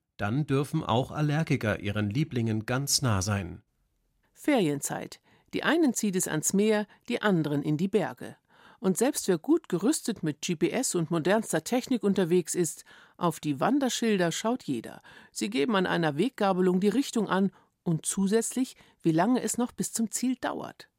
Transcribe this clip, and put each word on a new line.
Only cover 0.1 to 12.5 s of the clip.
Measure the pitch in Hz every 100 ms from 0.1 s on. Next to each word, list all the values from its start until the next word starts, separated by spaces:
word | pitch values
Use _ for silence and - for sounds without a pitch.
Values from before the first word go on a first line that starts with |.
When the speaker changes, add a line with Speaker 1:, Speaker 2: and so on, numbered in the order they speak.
| -
Speaker 1:
Dann | 104 123 151
dürfen | 139 147 160
auch | - 113 135
Allergiker | - 151 147 160 139 110 101
ihren | 101 101 104
Lieblingen | 107 156 123 113 110 110
ganz | 127 143 -
nah | 131 101
sein. | 92 101 90 87 _ _ _ _ _ _ _
Speaker 2:
Ferienzeit. | - - 277 165 143 - - - - _ _ _
Die | -
einen | 190 311 302
zieht | 214 208 185
es | 175
ans | 156 -
Meer, | 190 214 214 208 _ -
die | 240
anderen | 214 180 151 143
in | 147 151
die | 190
Berge. | 208 143 120 104 - _ _ - -
Und | 190 185
selbst | 247 294 -
wer | 175
gut | - 330 -
gerüstet | 175 220 311 - 208
mit | 160 147
G | - 170
P | 170
S | 208 262 180
und | 160
modernster | 170 156 208 - 165
Technik | - 247 - 247
unterwegs | 202 196 175 180 170